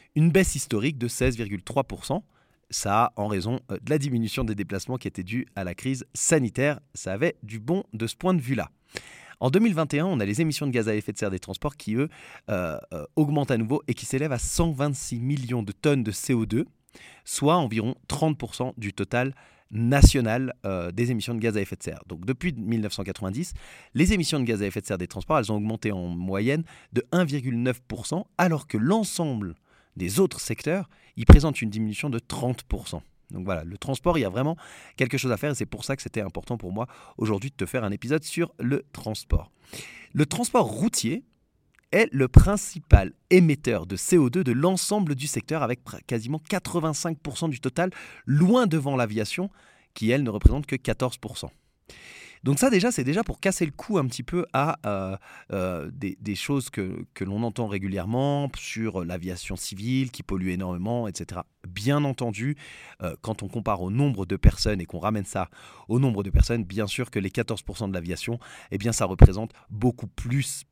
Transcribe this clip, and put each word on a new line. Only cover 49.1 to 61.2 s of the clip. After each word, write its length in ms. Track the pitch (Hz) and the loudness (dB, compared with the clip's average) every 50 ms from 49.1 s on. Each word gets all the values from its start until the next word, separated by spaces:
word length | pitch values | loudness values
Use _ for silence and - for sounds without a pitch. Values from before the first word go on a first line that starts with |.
| 107 110 104 - - - 185 196 - _ _ _ _ _ _ _ - | 0 -2 -2 -2 -4 -6 -6 -6 -8 _ _ _ _ _ _ _ -8
qui, 160 | - 110 110 | -2 0 2
elle, 140 | 123 143 139 | 2 2 2
ne 60 | 117 | 0
représente 360 | 101 104 - - 120 147 147 | 0 4 4 4 4 4 -4
que 80 | - 135 | -4 -6
quatorze 440 | 123 - - 110 - 131 123 - - | -4 -2 -2 -2 0 -2 -4 -4 -6
pour 200 | - 110 - - | -12 -12 -10 -10
cent. 140 | - - - _ _ _ _ _ _ - - - - - - - - - - - | -12 -12 -14 _ _ _ _ _ _ -20 -20 -20 -20 -20 -20 -20 -20 -20 -12 -4
Donc 160 | - 123 143 - | 0 0 2 4
ça 100 | 247 269 | 4 6
déjà, 240 | 233 180 165 160 | 6 4 4 2
c'est 120 | - - 127 | 0 0 0
déjà 200 | 131 156 214 233 | 0 0 -2 -2
pour 160 | - - - | -4 -4 -2
casser 240 | - 196 185 - 175 | -2 0 0 0 -2
le 80 | 151 | -2
cou 240 | - - - - 208 | -4 -6 -6 -2 0
un 100 | 175 139 | 0 0
petit 160 | 123 - - | 0 -2 -6
peu 220 | 123 - 170 180 170 - | -8 -6 -4 -4 -4 -2
à, 260 | - 131 143 160 - - - | -2 0 0 0 -2 -4 -4
euh, 320 | 104 101 95 95 95 95 - - - - - - - | -4 -4 -4 -4 -6 -6 -8 -12 -16 -20 -20 -12 -8
euh, 400 | - 95 92 92 90 82 71 87 | -4 -4 -2 -2 -4 -4 -8 -8
des, 280 | - 135 120 95 95 - | -8 -6 -6 -6 -6 -6
des 140 | 104 104 98 | -6 -6 -6
choses 340 | - - - 143 139 123 - | -4 -4 -2 -2 -2 -4 -4
que, 380 | - 110 95 92 92 82 87 - - | -6 -6 -6 -6 -6 -10 -10 -12 -10
que 100 | - 95 | -8 -6
l'on 180 | 95 98 107 | -4 -4 -2
entend 240 | 117 117 101 123 117 | -4 -4 -4 -4 -4
régulièrement 840 | 104 101 95 98 98 95 95 85 101 117 127 135 143 143 143 143 139 - | -4 -4 -4 -4 -4 -4 -4 -4 -2 -2 0 0 0 0 -2 -2 -4 -8
sur 480 | - - - - 113 110 110 87 95 | -10 -12 -10 -8 -6 -6 -4 -4 -4
l'aviation 540 | 85 85 90 90 87 92 90 87 - - 98 | -6 -6 -6 -8 -8 -8 -8 -8 -8 -10 -10
civile 540 | - - - 101 95 104 120 131 131 131 123 | -8 -8 -10 -10 -8 -4 -2 0 0 -2 -2
qui 120 | - - | -6 -10
pollue 260 | - - 98 95 90 92 | -8 -6 -4 -4 -2 -2
énormément, 600 | 90 90 95 90 90 87 92 110 120 120 117 101 | -2 -4 -4 -4 -4 -4 -4 -4 -4 -4 -4 -6
et 40 | 85 | -6
cetera. 300 | - | -10